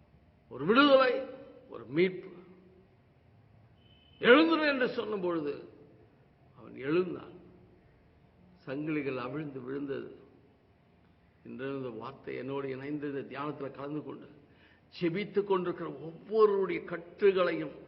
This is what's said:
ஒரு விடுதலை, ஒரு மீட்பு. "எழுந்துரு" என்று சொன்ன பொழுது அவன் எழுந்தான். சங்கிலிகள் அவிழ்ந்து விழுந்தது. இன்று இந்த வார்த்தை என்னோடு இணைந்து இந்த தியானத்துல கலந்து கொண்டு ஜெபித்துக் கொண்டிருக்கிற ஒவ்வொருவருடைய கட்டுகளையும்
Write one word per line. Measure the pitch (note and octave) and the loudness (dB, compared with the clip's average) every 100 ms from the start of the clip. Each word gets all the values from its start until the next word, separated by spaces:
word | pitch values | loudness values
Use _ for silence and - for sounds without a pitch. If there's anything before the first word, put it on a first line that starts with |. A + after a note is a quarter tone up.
| _ - _ _ - | _ -20 _ _ -16
ஒரு | A#2+ D#3 | -2 4
விடுதலை, | A#3+ C#4+ C4 B3+ A3 - - - - - | 6 8 8 6 2 -4 -12 -18 -20 -16
ஒரு | A2 A2 | -16 -4
மீட்பு. | D3 F#3 F#3 - - - - - - - _ _ _ _ - - - - - - - - - | 2 2 0 -14 -18 -20 -20 -20 -20 -20 _ _ _ _ -20 -20 -20 -20 -20 -20 -20 -20 2
"எழுந்துரு" | G#3+ C4+ E4 D#4+ D4+ | 8 8 8 4 2
என்று | C4+ A#3+ | 2 0
சொன்ன | - G#3 G#3 | -2 -4 -2
பொழுது | F3+ E3+ D3 B2+ A#2 - - - - _ _ _ - - | -2 -2 -4 -8 -12 -20 -20 -20 -20 _ _ _ -20 -20
அவன் | A2+ A#2 | -20 -10
எழுந்தான். | C3+ E3+ F#3 C3+ - - - - - - - - - _ _ _ - - - | -2 -2 -2 -6 -14 -20 -20 -20 -20 -20 -20 -20 -20 _ _ _ -20 -20 -10
சங்கிலிகள் | C#3 D#3 D3+ C#3 B2+ | -8 -4 -4 -4 -6
அவிழ்ந்து | B2 C#3+ D3+ C3 | -6 -8 -8 -10
விழுந்தது. | B2 C#3 C#3+ B2+ A2+ - - - - _ _ _ _ _ _ _ _ _ A#2+ | -8 -8 -6 -8 -10 -16 -20 -20 -20 _ _ _ _ _ _ _ _ _ -16
இன்று | A#2+ C3+ C3+ | -10 -8 -6
இந்த | B2+ | -8
வார்த்தை | A2 A#2+ C3 C#3+ C3 | -10 -12 -12 -10 -8
என்னோடு | B2+ C#3 C#3 | -6 -6 -6
இணைந்து | C3 C#3 D3 D3 | -8 -8 -6 -6
இந்த | C3+ A#2 C3 | -6 -8 -8
தியானத்துல | D3 D3 C3+ | -6 -6 -10
கலந்து | - C#3+ D3+ | -10 -8 -8
கொண்டு | C#3+ - - - - - - _ _ - | -10 -14 -16 -20 -20 -20 -20 _ _ -4
ஜெபித்துக் | E3+ F3 G#3 G#3 | -2 -2 -2 -2
கொண்டிருக்கிற | G3 F#3 F3 E3 D#3+ | 2 0 0 -6 -8
ஒவ்வொருவருடைய | C3+ D#3 - - A3 G#3+ G3 F#3 E3 | -10 -12 -14 0 6 6 6 0 -2
கட்டுகளையும் | - E3+ - - G3+ F#3 F3 E3 D3+ - | -6 -10 -10 2 4 6 2 0 -4 -10